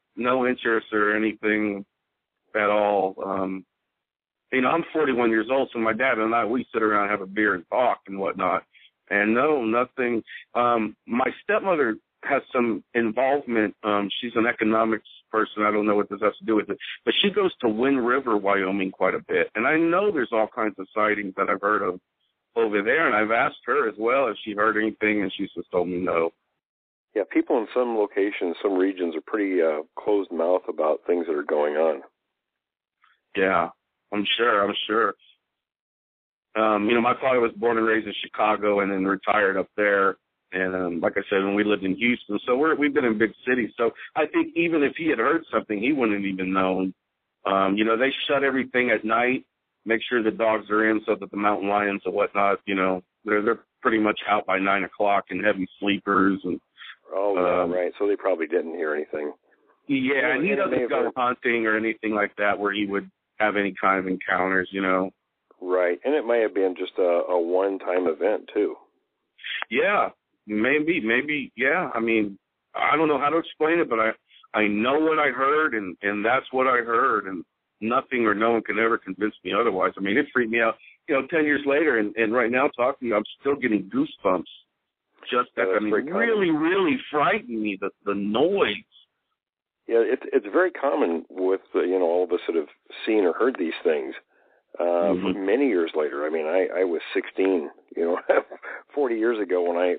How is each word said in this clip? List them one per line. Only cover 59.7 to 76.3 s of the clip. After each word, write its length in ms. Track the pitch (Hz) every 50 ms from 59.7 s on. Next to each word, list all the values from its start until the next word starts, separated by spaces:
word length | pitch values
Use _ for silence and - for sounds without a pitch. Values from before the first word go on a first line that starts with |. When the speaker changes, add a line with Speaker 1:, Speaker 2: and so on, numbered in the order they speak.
| _ _ _
Speaker 1:
Yeah, 260 | - 139 135 131 131 143
Speaker 2:
Yeah, 200 | 135 123 127 131
Speaker 1:
and 100 | 135 156
he 60 | 202
Speaker 2:
and 80 | 208 202
it 40 |
Speaker 1:
doesn't 100 | - -
Speaker 2:
may 80 | 131 127
have 80 | 123 113
Speaker 1:
go 120 | 143 131 120
Speaker 2:
been 80 | 113 -
Speaker 1:
hunting 500 | 127 123 123 123 - - 127 117 117 110
or 100 | 110 107
anything 380 | 110 110 113 113 - - 107 107
like 200 | 104 101 101 -
that 220 | - 104 104 98 92
where 140 | 104 101
he 140 | 98 104 104
would 240 | 98 98 101 95 95 - _ _ _ _ -
have 180 | 107 107 98
any 180 | 104 101 98 95 -
kind 180 | - 95 95 95
of 80 | 92
encounters, 640 | 95 92 92 - - 95 90 92 95 95 92 90 -
you 100 | 95 98
know. 280 | 98 92 92 92 95 92 - _ _ _ _ _ _ _ _ -
Speaker 2:
Right, 380 | 92 90 90 90 90 87 87 - -
and 100 | 131 147
it 100 | 147 110
may 140 | 117 120 117
have 120 | 110 101 90
been 200 | 98 95 92 90 87
just 140 | 92 90 - -
a, 40 | 92 87 87 85 - -
a 120 | 90 87
one-time 640 | 85 85 90 92 98 98 98 92 - 92 90 92 90 85
event, 400 | 78 78 85 104 107 - - - -
too. 220 | 107 101 82 - - _ _ _ _ _ _ _ _ _ _ _ - - - - - - -
Speaker 1:
Yeah, 400 | 220 - 165 196 208 185 113 - - _ _ _ _ _ _
maybe, 540 | 104 107 107 113 127 143 151 151 160 165 156
maybe, 500 | 107 110 117 127 139 151 151 147 123 - -
yeah. 340 | 113 127 139 156 185 160 127 -
I 40 | 117
mean, 380 | 113 113 113 110 107 101 98 - _ _ _ _ _ _ -
I 200 | 50 - 104 139
don't 120 | 151 160 151
know 100 | 147 127
how 120 | 139 147
to 80 | 156 165
explain 400 | 160 - - - 156 156 170 170
it, 80 | 156 117
but 80 | 117 113
I, 120 | 110 113 107 - _ _ - - - _ -
I 140 | 107 107 104
know 300 | 104 104 113 127 139 156
what 180 | 156 160 156 151
I 120 | 147 139
heard, 440 | 123 127 135 135 147 151 156 151 120
and, 220 | 107 101 90 85 -
and 220 | 101 101 104 104 101
that's 220 | 113